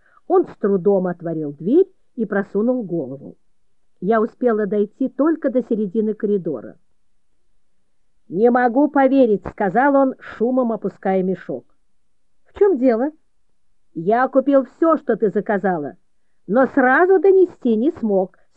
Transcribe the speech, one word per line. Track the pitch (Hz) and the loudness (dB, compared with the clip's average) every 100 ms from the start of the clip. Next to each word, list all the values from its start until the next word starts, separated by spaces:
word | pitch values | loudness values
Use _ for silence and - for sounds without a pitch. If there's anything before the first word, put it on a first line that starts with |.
| _ _ - | _ _ -2
Он | 359 - | 0 0
с | - | -4
трудом | 208 196 180 196 180 | -2 0 0 0 -2
отворил | 175 165 160 147 | -6 -8 -8 -8
дверь | 143 160 311 392 _ _ | -8 0 2 0 _ _
и | - | -8
просунул | 208 202 196 196 233 254 | -4 -4 -4 -2 -2 -2
голову. | 190 170 127 143 - - _ _ _ _ _ - | -4 -6 -8 -12 -18 -20 _ _ _ _ _ -8
Я | 180 226 | -2 0
успела | 220 - 247 214 202 | -2 -2 -2 0 -2
дойти | 208 208 - 262 | -2 -4 -4 -6
только | - 302 320 277 | 0 0 0 -2
до | 247 | -2
середины | 240 220 208 220 214 | -2 -4 -2 -2 -4
коридора. | 208 202 202 165 127 107 - _ _ _ _ _ _ _ _ _ _ _ _ _ _ - | -4 -2 -2 -4 -8 -12 -20 _ _ _ _ _ _ _ _ _ _ _ _ _ _ -10
«Не | 175 233 | 0 2
могу | 247 247 233 294 | 2 0 0 0
поверить», — | 294 269 269 240 196 - | 2 2 4 2 2 -4
сказал | - 202 190 285 277 | -4 -2 0 2 2
он, | 269 - | 0 -4
шумом | - - 233 254 233 | -14 -4 -2 0 -2
опуская | 214 196 - 196 190 | -4 -8 -6 -4 -2
мешок. | 185 180 - 127 _ _ _ _ _ _ _ _ | -2 -6 -8 -12 _ _ _ _ _ _ _ _
«В | _ - | _ 0
чём | 403 285 | 0 2
дело?» | 262 226 285 - _ _ _ _ _ _ _ | 2 0 -2 -6 _ _ _ _ _ _ _
«Я | - 170 233 254 | -8 -2 0 2
купил | 269 277 277 262 | 0 2 0 0
всё, | - 330 311 | -2 0 0
что | - 208 | 0 -2
ты | 208 | -2
заказала, | 208 - 202 196 170 143 - _ _ _ _ - | -2 -2 -2 -2 -2 -6 -12 _ _ _ _ -2
но | 226 262 | 0 2
сразу | 285 254 269 359 381 | 2 2 4 4 4
донести | 392 381 359 - 247 | 4 4 2 0 -2
не | 214 269 | 0 -2
смог, | - 220 196 190 _ _ | -2 -2 -2 -2 _ _